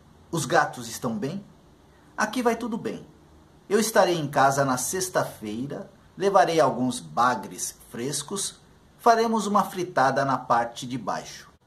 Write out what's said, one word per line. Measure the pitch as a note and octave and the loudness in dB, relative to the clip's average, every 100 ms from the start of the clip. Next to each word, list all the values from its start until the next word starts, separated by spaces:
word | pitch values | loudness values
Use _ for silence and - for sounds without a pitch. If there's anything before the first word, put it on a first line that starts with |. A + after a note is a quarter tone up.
| _ - - | _ -20 -8
Os | E3 C#3 | -6 2
gatos | D#3+ C#3+ - A2+ | 2 2 -4 -10
estão | - B2+ A2 | -6 -4 -4
bem?" | C3 G3 - - _ _ _ _ _ - | -4 -6 -12 -20 _ _ _ _ _ -4
"Aqui | G#3+ B3+ | -2 0
vai | A#3+ A#3 | 0 -2
tudo | A#3+ A3 | -4 -6
bem. | A2+ F2+ - - _ - _ _ - | -6 -8 -14 -20 _ -20 _ _ -2
Eu | G#3 | 0
estarei | A3 A3 F#3 E3+ | 4 4 4 2
em | C#3+ | 0
casa | C#3+ C3+ C3+ C3+ | 4 4 4 0
na | B2+ | 0
sexta-feira, | - F#3 F#3 D#3 - - G#2+ A2 C#3 F#3 G3+ - _ - | -2 -4 -2 -2 -4 -6 -10 -8 -8 -10 -14 -20 _ -4
levarei | G3 G3 E3+ E3 | 2 4 6 6
alguns | C3+ A2+ B2+ A#2+ | 4 4 -2 -2
bagres | - - B2 B2 - F2+ - - - | -6 0 2 2 -6 -10 -10 -10 -14
frescos, | A2 C3 C#3+ - G3+ - - _ _ _ _ | -8 -6 -6 -6 -6 -6 -10 _ _ _ _
faremos | A#3+ A3+ A3+ A3 G3+ | 4 4 2 0 2
uma | G3+ | 2
fritada | F#3+ F#3 - - C3 C3 C#3 | 0 -4 -4 2 2 2 0
na | B2+ | -2
parte | - A#2+ A#2+ - B2+ | 0 0 0 -6 -8
de | B2+ | -8
baixo." | F#2+ F2 - - - _ | -6 -8 -10 -18 -20 _